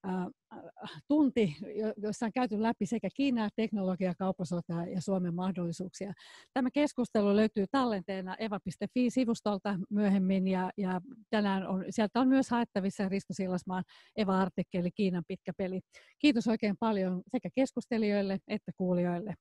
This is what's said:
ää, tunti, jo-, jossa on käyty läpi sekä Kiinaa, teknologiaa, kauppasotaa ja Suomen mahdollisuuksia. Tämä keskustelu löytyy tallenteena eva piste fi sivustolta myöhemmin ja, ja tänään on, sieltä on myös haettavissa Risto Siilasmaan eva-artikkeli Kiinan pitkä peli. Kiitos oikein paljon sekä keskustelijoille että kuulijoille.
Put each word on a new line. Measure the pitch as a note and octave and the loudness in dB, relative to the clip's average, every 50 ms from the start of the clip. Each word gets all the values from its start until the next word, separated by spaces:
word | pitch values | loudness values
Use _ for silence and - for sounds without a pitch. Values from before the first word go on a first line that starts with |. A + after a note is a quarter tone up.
| - | -4
ää, | F#3+ F#3 F#3 F3+ F#3+ - _ _ _ - - - E3 _ - G#3 G#3 - D3+ _ _ | -4 -4 -2 -4 -6 -8 _ _ _ -20 -18 -18 -18 _ -14 -14 -14 -14 -16 _ _
tunti, | C#4+ D#4 D4+ C4 - A#3+ G#3+ E3+ D3 D3 G3+ - - | 4 6 6 4 6 4 2 2 0 -6 -12 -8 -6
jo-, | G#3 A3 G#3+ G#3+ | -4 -4 -4 -4
jossa | - G3+ G#3+ G3+ - B3 | -4 -6 -6 -4 -2 -4
on | A3 | -2
käyty | - - B3+ G#3+ G#3+ G3+ | 0 -2 -2 0 0 0
läpi | A3 A3+ A#3 _ G#3 | 0 0 0 _ -2
sekä | - A#3+ A3 - F#3 - | -2 -2 -2 -2 -4 -2
Kiinaa, | - C#4 C#4+ B3 A3+ G#3+ G#3 _ | 0 0 2 2 2 0 -2 _
teknologiaa, | - A3 A3 - G3+ F#3+ F#3 F#3 - F#3+ F3+ E3+ | -2 -2 -2 0 -2 0 -2 0 0 0 -2 0
kauppasotaa | _ F#3+ F#3+ F#3 - F3+ - F3+ F3 - - E3+ E3+ E3+ | _ -2 -2 -2 -2 -4 -2 -2 -4 -4 -4 -4 -4 -4
ja | F#3 - F#3 | -4 -6 -6
Suomen | - - G3 F#3 F3+ F3 E3+ | -2 -2 -2 0 0 -2 -2
mahdollisuuksia. | F3 F#3 F#3+ F3 F3+ F3 E3+ E3 - F#3 F3+ - - F#3+ G3+ F3+ - - - - - - _ | -2 -2 -2 -2 -2 -4 -4 -4 -6 -8 -10 -8 -10 -10 -10 -10 -14 -16 -20 -20 -20 -20 _
Tämä | _ C4+ B3+ B3+ | _ 0 0 0
keskustelu | _ C#4+ D4 - - - A#3+ - _ A3 G3+ G3+ G3+ | _ 2 2 2 2 -2 -4 0 _ 2 4 6 6
löytyy | G#3 A3 G#3+ _ G#3+ F#3+ - | 6 4 4 _ -2 -2 0
tallenteena | - C#4 B3+ A#3+ G#3+ F#3+ E3+ - F#3+ F#3+ F#3 F#3 F#3+ | 2 0 2 2 0 -2 -4 -6 -6 -6 -6 -8 -6
eva | - A3+ A3 G#3 F3+ | -6 -4 -4 -4 -4
piste | _ F#3 - _ G#3 - _ | _ -8 -6 _ -8 -4 _
fi | B3+ B3 A#3+ | 0 0 2
sivustolta | - C4 C4 A3 A#3 - _ G#3 G#3 F#3+ _ G#3 G3 E3+ F#3 _ | 2 2 2 2 0 -2 _ -2 -2 -2 _ -4 -4 -4 -4 _
myöhemmin | G#3 G3+ G#3 G3+ G3 G3 F#3 F#3 F#3+ F#3+ F#3 F#3+ | 0 2 4 4 4 4 4 2 2 2 2 2
ja, | F#3 F3+ F#3 F#3 - | 0 0 0 -2 -2
ja | - G3+ F#3 F#3 F3+ F3+ - - - - _ | -4 -2 -2 -2 -2 -4 -8 -18 -20 -8 _
tänään | - G#3+ G#3 G3+ G3 F#3+ F#3+ | 0 0 2 2 0 0 -2
on, | - F#3+ F#3 F#3 - | -2 -2 -2 -4 -4
sieltä | G3 - G#3+ G3+ _ A#3 | 0 0 0 0 _ 2
on | C4 C4 | 4 4
myös | C4 C4+ C4 - | 4 4 4 2
haettavissa | B3 A#3+ A#3 - _ G3+ F#3 G3 - - G3+ F#3+ | 0 0 0 0 _ -2 -2 -2 -2 -2 -2 -2
Risto | F#3+ G3 - _ F3+ | -2 -4 -4 _ -6
Siilasmaan | - F#3+ F#3 F#3 F3 - F#3+ F#3 F#3 F3 _ - - - - _ | -4 -2 -2 -2 -4 -2 -4 -6 -6 -6 _ -14 -20 -20 -10 _
eva-artikkeli | - G#3+ F#3+ F#3+ F#3+ F#3+ F#3 _ - E3+ _ - F#3 F3 F3+ | -2 0 2 4 2 2 2 _ -4 -6 _ -2 -2 -2 -2
Kiinan | - - G#3 F#3+ F3+ F3 E3 _ | 0 0 0 0 0 -2 -4 _
pitkä | F#3+ - _ - F3 | -10 -8 _ -10 -6
peli. | - G3 F3+ G3 F#3 - _ _ - - _ _ _ | -4 -4 -4 -4 -6 -8 _ _ -20 -20 _ _ _
Kiitos | - D4+ A#3 A#3 G3+ A#3+ | 4 4 4 4 2 2
oikein | A3 A3 - G#3 G3 - | 0 0 0 -2 -2 0
paljon | A#3 A3 G#3+ G3 F#3+ F#3 F#3 F3+ - - | 0 0 2 2 0 0 -2 -4 -6 -4
sekä | - B3 - F3+ _ | -6 -4 -4 -2 _
keskustelijoille | B3+ C4+ - _ B3 - _ A#3+ A3 A3 G#3 G3+ G3+ G3 F#3+ F#3+ F#3+ _ - | 0 0 0 _ -8 -6 _ -2 0 2 2 2 2 2 0 -2 -4 _ -6
että | G#3 - _ - - | -6 -6 _ -10 -6
kuulijoille. | _ F#3 F3+ F3+ F3 F3 F3 F3 F3 F3 - E3 _ | _ 0 2 2 2 2 0 0 -2 -4 -8 -10 _